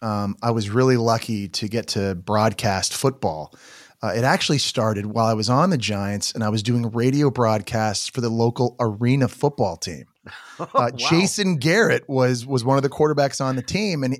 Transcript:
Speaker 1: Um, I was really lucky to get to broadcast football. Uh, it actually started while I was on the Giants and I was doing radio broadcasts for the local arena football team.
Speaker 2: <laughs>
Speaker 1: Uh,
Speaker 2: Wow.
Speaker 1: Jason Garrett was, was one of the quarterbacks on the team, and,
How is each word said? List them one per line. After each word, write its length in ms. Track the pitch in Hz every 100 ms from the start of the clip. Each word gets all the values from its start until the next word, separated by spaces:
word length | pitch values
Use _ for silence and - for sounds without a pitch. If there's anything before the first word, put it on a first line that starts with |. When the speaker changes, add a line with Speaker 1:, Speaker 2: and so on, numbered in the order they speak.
Speaker 1:
Um, 340 | 113 104 101 101
I 80 | 117
was 180 | 117 101
really 280 | 113 131 127
lucky 500 | 113 113 - 110 98
to 180 | - 107
get 180 | 113 -
to 280 | 107 98 92
broadcast 760 | - 107 110 101 110 95 -
football. 600 | - 135 131 101 80 76 - - - - _
Uh, 60 | 110
it 160 | 104
actually 340 | 127 190 - 147
started 480 | - - 110 101 104
while 200 | 110 113
I 80 |
was 140 | 113 110
on 220 | 127 180
the 80 | 151
Giants 540 | 101 101 98 101 -
and 100 | -
I 60 | 107
was 160 | 107
doing 260 | 104 120 117
radio 400 | 117 123 139 147
broadcasts 760 | 123 113 107 98 117 110 98 -
for 120 | -
the 80 | 117
local 460 | 113 117 117 123 -
arena 480 | 117 104 120 135 135
football 480 | - 143 143 104 82
team. 300 | - 78 - _ -
Speaker 2:
<laughs> 60 | - - -
Speaker 1:
Uh, 80 | 170
Speaker 2:
Wow. 160 | - 120
Speaker 1:
Jason 640 | 123 127 165 190 - 190 160
Garrett 520 | 139 190 233 123 -
was, 380 | 135 127 123 123
was 180 | 131
one 120 | 117 135
of 80 |
the 40 | 139
quarterbacks 520 | - 151 147 139 -
on 120 | 135 131
the 60 |
team, 420 | 123 180 214 160
and, 120 | 127 135